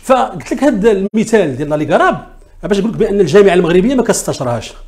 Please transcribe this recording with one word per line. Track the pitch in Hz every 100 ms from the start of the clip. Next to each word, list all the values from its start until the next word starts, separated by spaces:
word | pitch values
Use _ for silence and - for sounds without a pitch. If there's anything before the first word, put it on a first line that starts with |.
فقلت | - 254 - 175 -
لك | 277
هذا | 285 226 220
المثال | 196 196 214 208 220 165 123
ديال | 147 151
لي | 147
كراب | 190 359 277 - - - -
باش | 170 202
نقول | 220
لك | 156
بان | 208 202
الجامعه | 170 185 196
المغربيه | 175 170 175 208 269
ما |
كتستشرهاش. | 226 180 - 139 123 117 - -